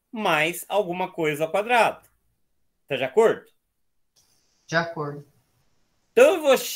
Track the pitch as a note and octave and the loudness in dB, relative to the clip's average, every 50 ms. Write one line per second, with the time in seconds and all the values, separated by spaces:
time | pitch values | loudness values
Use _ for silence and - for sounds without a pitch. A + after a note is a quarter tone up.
0 | _ _ - A3 G#3+ F#3 E3 D3+ D3+ E3+ E3+ - - - - G3+ G3+ E3+ F3 F3+ | _ _ -8 -4 -2 0 0 0 0 -2 -4 -8 -8 -4 -4 -2 -2 -2 -4 -6
1 | F#3 F3+ - - D#3+ D3+ D3+ C#3+ D#3+ D#3+ - F#3+ G#3 A#3 B3 A#3 G3 C#3+ - - | -6 -6 -6 -4 -4 -2 -2 -2 -4 -2 -2 -2 -2 2 2 2 2 2 0 -6
2 | - _ _ _ _ _ _ _ _ _ _ _ _ _ _ _ _ - C#3+ A#2+ | -12 _ _ _ _ _ _ _ _ _ _ _ _ _ _ _ _ -8 -6 -4
3 | C3 B2+ - G#3+ A3+ F#3+ - - - _ _ _ _ _ _ _ _ _ _ _ | -4 -2 2 2 4 4 2 -2 -8 _ _ _ _ _ _ _ _ _ _ _
4 | _ _ _ _ _ _ _ _ _ _ _ _ _ - D#3+ E3 E3 E3 - D#3 | _ _ _ _ _ _ _ _ _ _ _ _ _ -6 -4 -4 -4 -4 -6 -8
5 | D3 C#3+ C#3+ C#3+ - _ _ _ _ _ _ _ _ _ _ _ _ _ _ _ | -10 -10 -10 -12 -16 _ _ _ _ _ _ _ _ _ _ _ _ _ _ _
6 | _ _ - A3+ C4 D4+ G4 E4+ D4+ C#4 B3+ A3 - - - | _ _ 4 6 6 6 4 2 2 2 2 2 0 -4 -10